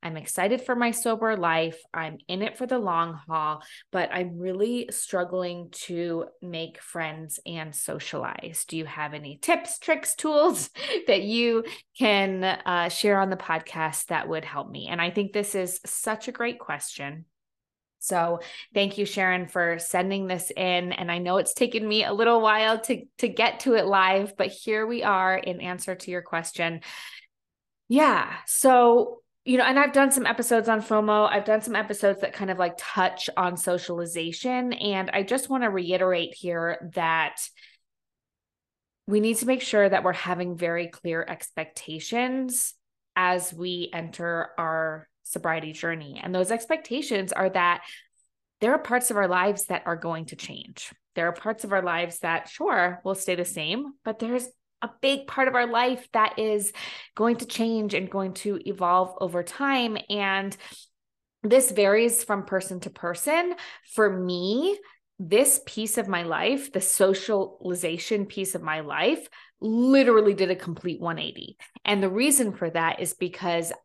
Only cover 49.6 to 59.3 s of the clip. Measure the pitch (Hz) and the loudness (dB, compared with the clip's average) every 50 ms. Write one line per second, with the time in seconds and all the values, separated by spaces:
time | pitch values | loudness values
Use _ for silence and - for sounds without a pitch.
49.6 | - - 185 165 - - 170 165 - 165 165 160 160 160 - - - - 160 - | -2 -4 -4 -4 -2 -4 -6 -4 -4 -6 -6 -6 -8 -10 -12 -14 -14 -14 -14 -14
50.6 | - - - - - - - _ _ _ _ - 170 170 175 - - 208 226 220 | -16 -16 -16 -18 -18 -18 -18 _ _ _ _ -2 0 0 0 -2 -4 -6 -4 -4
51.6 | - 208 196 190 180 180 170 165 175 170 165 - - 170 165 - - - - - | -4 0 0 0 2 0 -2 -2 -2 -4 -6 -6 -4 -2 -2 -2 -4 -8 -10 -4
52.6 | 302 392 302 208 175 180 180 180 - 190 196 190 - - 185 175 180 175 - - | -2 0 2 4 2 2 0 -2 -4 -4 -4 -4 0 -2 0 0 0 -4 -4 -6
53.6 | 156 151 180 233 285 285 277 _ _ - 220 226 233 226 240 254 240 247 _ _ | -4 -4 -4 -4 -6 -8 -12 _ _ -8 -6 -6 -4 -4 -4 -4 -4 -6 _ _
54.6 | _ _ _ _ - 226 - _ - 269 277 277 277 - - - 269 262 262 247 | _ _ _ _ -10 -10 -10 _ 0 0 0 0 -4 -8 0 0 2 2 4 2
55.6 | 240 240 233 226 247 254 262 247 - - - 233 214 208 - - 220 220 214 208 | 0 2 2 2 2 2 0 -2 -6 -4 2 2 2 2 2 0 0 0 0 0
56.6 | 202 202 - - - - - - - - _ - 214 233 240 233 - - - - | 0 -2 -6 -6 -12 -12 -12 -14 -16 -16 _ 0 2 2 2 2 -2 -8 -2 -2
57.6 | 226 226 226 220 214 208 196 - 190 185 - 196 190 190 185 - - 208 202 180 | 0 0 2 0 0 0 0 -2 -2 -2 -4 -4 -4 -4 -6 -6 -4 -4 -4 -4
58.6 | - - 196 180 180 175 175 180 185 185 - - - 180 | -4 -6 -4 -2 2 4 4 4 4 2 -2 -4 -4 -2